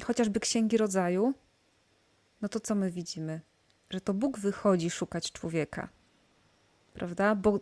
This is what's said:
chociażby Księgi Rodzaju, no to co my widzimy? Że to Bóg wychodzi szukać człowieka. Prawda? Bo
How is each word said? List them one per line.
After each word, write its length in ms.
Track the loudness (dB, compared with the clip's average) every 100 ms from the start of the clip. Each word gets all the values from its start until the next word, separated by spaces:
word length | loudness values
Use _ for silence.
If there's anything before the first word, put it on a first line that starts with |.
| 0
chociażby 340 | 2 2 0
Księgi 380 | 0 2 4 4
Rodzaju, 560 | 2 2 2 2 2 0 _ _ _ _ _ _ _ _ _ -8
no 80 | -6
to 100 | -4
co 160 | -2 0
my 160 | 0
widzimy? 500 | -2 -8 -6 -6 -8 -12 _ _ _ -12
Że 120 | -8
to 120 | -2
Bóg 260 | 0 0 0
wychodzi 500 | -2 2 4 4 2
szukać 420 | -4 -6 -6 -8
człowieka. 580 | -8 -4 -2 -4 -6 -10 _ _ _ _ _ _ _ _ _ _
Prawda? 420 | -10 -6 0 2 4
Bo 240 | 2 2